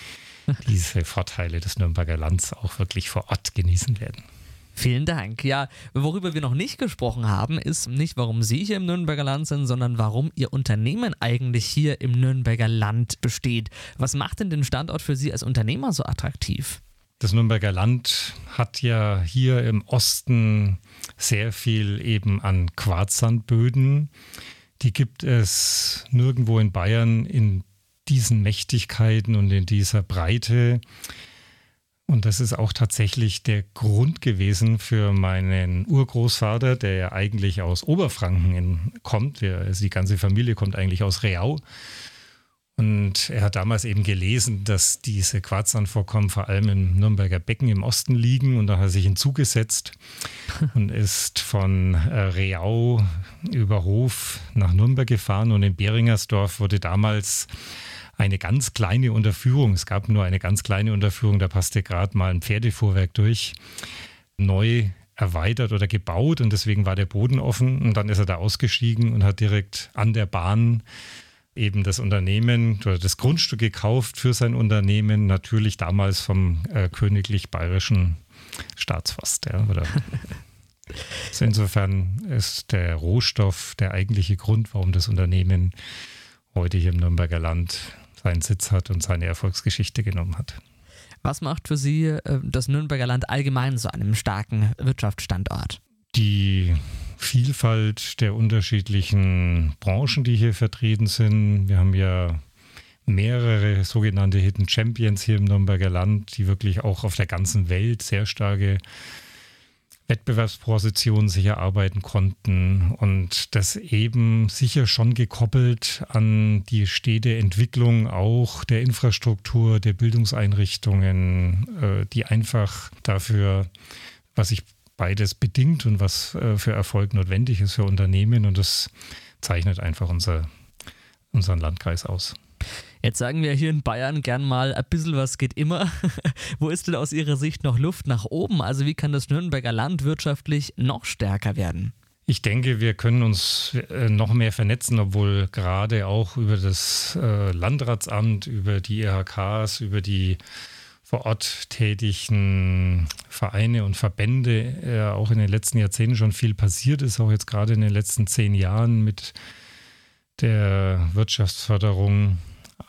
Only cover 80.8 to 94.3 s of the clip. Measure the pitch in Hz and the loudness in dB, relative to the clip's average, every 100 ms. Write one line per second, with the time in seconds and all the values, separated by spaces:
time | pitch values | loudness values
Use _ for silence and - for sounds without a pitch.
80.8 | - - - - - - 117 104 98 107 | -18 -16 -14 -12 -8 -2 0 2 2 2
81.8 | 98 95 92 101 214 120 - - - 98 | 0 0 -2 -4 -4 -2 -2 -6 -4 -2
82.8 | 87 80 82 113 - - 101 - - - | -2 -2 0 0 0 0 0 0 -6 -4
83.8 | 95 95 98 101 87 101 - 110 110 101 | -2 -2 0 0 0 0 0 0 0 -2
84.8 | 92 90 98 92 90 92 90 90 90 - | 0 0 0 0 2 2 2 2 2 -2
85.8 | - - - - - _ _ 95 87 92 | -14 -16 -18 -20 -20 _ _ -2 0 2
86.8 | 90 87 87 87 85 82 80 82 87 - | 2 2 2 2 0 -2 -2 -2 -4 -8
87.8 | - - - - - 85 - 101 - 95 | -12 -18 -20 -6 -2 0 -2 -2 0 0
88.8 | - 87 - 87 87 85 95 - - - | 0 -4 -2 -2 -4 -4 -4 -2 -4 -2
89.8 | 101 - 104 90 90 82 - - - _ | -4 -4 -4 -2 -4 -6 -10 -14 -20 _
90.8 | _ - - - - 143 160 160 - 151 | _ -20 -20 -6 -6 -4 -6 -6 -4 -2
91.8 | 139 156 160 151 - 135 127 127 127 143 | 0 0 0 -2 -4 -4 -2 -4 0 -2
92.8 | 151 139 123 123 - 135 139 131 131 127 | -2 -2 -2 -2 -2 -2 0 0 -2 -2
93.8 | 113 113 104 110 - | -4 -4 0 0 0